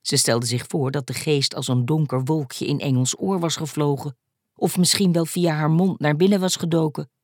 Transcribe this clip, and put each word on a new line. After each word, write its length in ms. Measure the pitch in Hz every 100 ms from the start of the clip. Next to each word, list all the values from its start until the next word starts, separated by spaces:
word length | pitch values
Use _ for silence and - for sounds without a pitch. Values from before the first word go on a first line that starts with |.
Ze 160 | - 139
stelde 300 | - 117 113
zich 180 | 120 -
voor 220 | 170 131
dat 160 | 143 131
de 80 |
geest 400 | 131 - 147 135
als 140 | - 131
een 160 | 123
donker 400 | 120 156 151 127
wolkje 420 | 127 156 135 - -
in 140 | 143
Engels 380 | 147 127 127 -
oor 220 | 196 196
was 160 | 170 -
gevlogen, 600 | 156 - 147 139 147 131 _ _ _
of 240 | _ 180 185
misschien 340 | 175 - 196
wel 120 | 170
via 300 | 165 - 170
haar 160 | 151 151
mond 280 | 160 190 -
naar 180 | 147 151
binnen 240 | 190 202
was 160 | 185 -
gedoken. 540 | 170 165 156 143 147 _